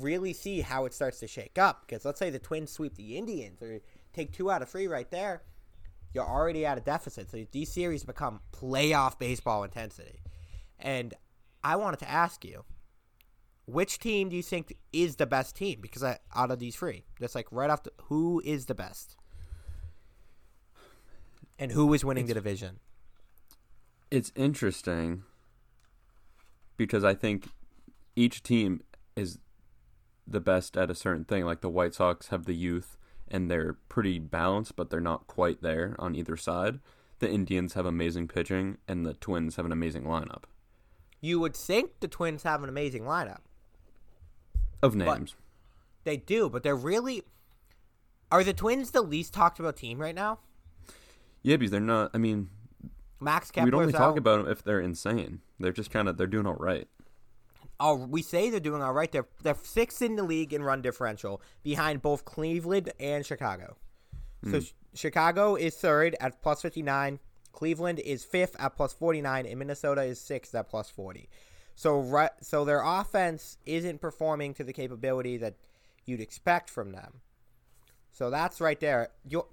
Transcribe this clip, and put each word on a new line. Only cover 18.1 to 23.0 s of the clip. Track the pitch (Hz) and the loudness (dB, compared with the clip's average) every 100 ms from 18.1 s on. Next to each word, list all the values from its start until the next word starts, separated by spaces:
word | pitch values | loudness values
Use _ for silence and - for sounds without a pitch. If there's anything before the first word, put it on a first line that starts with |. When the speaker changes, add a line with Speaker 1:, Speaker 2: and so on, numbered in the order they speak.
| 151 170 170 147 | 2 2 2 0
Speaker 1:
is | 147 120 | -4 -4
the | 101 | -8
best? | 90 - - - - - - - - - - - - - - - - - _ - - - - - - - - - | -8 -12 -18 -20 -20 -16 -14 -12 -12 -12 -12 -16 -20 -20 -20 -20 -20 -20 _ -20 -20 -20 -20 -18 -18 -20 -18 -8
And | 135 | -2
who | 147 147 | 4 6
is | 147 | 6
winning | 135 127 117 | 4 0 0
Speaker 2:
It's | |
Speaker 1:
the | 110 | -2
division? | 101 98 90 92 - - | -2 -4 -8 -12 -20 -20